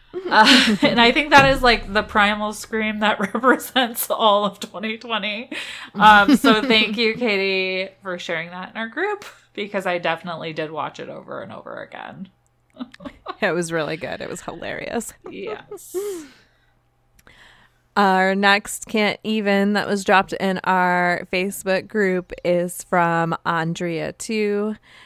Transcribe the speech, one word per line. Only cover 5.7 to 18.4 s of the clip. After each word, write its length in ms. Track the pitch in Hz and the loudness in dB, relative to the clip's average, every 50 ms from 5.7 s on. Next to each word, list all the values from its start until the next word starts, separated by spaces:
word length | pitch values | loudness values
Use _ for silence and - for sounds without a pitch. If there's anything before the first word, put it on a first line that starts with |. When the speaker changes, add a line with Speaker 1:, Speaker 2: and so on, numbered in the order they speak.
| - - - - - | -14 -16 -16 -12 0
Speaker 1:
Um, 400 | 208 208 214 214 208 202 196 277 - | 6 8 10 10 10 8 6 4 6
so 240 | - 233 220 214 | 6 6 6 6
thank 360 | 208 262 226 220 214 208 214 226 | 4 4 4 4 4 2 0 0
you, 180 | 233 220 220 | 0 0 0
Katie, 720 | 233 247 226 202 190 196 196 190 190 185 185 185 185 190 190 - _ - | 0 0 0 0 0 0 0 0 0 -2 -2 -2 -4 -6 -6 -10 _ -10
for 140 | 190 180 180 | -10 -10 -8
sharing 300 | - - 175 160 165 175 | -6 -6 -6 -6 -6 -10
that 200 | 175 180 185 - | -12 -14 -14 -12
in 60 | - 214 | -10 -10
our 100 | 226 226 | -10 -8
group, 380 | 226 302 359 415 415 392 - - - _ _ _ _ | -6 -6 -4 -4 -4 -6 -10 -16 -20 _ _ _ _
because 320 | - 208 202 - 196 185 | -10 -10 -6 -6 -4 -2
I 120 | 190 180 175 | -2 -2 -2
definitely 560 | 165 170 165 160 - 180 170 156 156 165 156 | -2 -2 -4 -4 -6 -10 -12 -10 -10 -10 -8
did 180 | 160 156 151 | -8 -8 -8
watch 280 | 160 151 135 143 147 - | -6 -8 -8 -8 -10 -12
it 100 | - - | -14 -14
over 320 | 143 147 - - - 135 | -14 -16 -14 -14 -12 -12
and 100 | - - | -12 -12
over 300 | - - - - - - | -14 -16 -16 -14 -14 -14
again. 480 | - - - - - - - 151 196 - _ _ _ _ _ _ _ _ _ - | -14 -14 -14 -16 -16 -16 -16 -16 -18 -18 _ _ _ _ _ _ _ _ _ -16
<laughs> 100 | 247 - - - - - - _ _ - 370 - | -16 -16 -16 -18 -18 -18 -18 _ _ -18 -8 -4
Speaker 2:
It 120 | 220 190 | -2 -2
was 200 | 160 175 175 160 | -2 -2 -4 -4
really 260 | 165 165 151 147 160 170 | -4 -4 -4 -4 -6 -8
good. 220 | - - 82 - | -8 -10 -10 -10
It 100 | - - | -10 -12
was 120 | - 180 | -12 -12
hilarious. 720 | - - - - - 101 - - - - - 240 220 - - _ _ 370 | -12 -14 -14 -12 -10 -10 -10 -10 -10 -8 -8 -8 -8 -8 -14 _ _ -18
Speaker 1:
Yes. 680 | - - 392 427 427 - - - 415 381 - - - 359 403 415 381 339 302 262 247 _ _ _ _ _ _ _ _ _ _ _ _ _ _ _ _ _ _ - - _ - - _ _ _ _ _ _ _ _ _ | -14 -12 -12 -12 -12 -12 -14 -16 -18 -20 -18 -12 -10 -8 -8 -8 -8 -10 -14 -16 -20 _ _ _ _ _ _ _ _ _ _ _ _ _ _ _ _ _ _ -20 -20 _ -20 -20 _ _ _ _ _ _ _ _ _
Speaker 2:
Our 400 | 208 202 190 190 185 185 190 190 | 0 2 4 4 4 2 2 2
next 500 | 196 | 2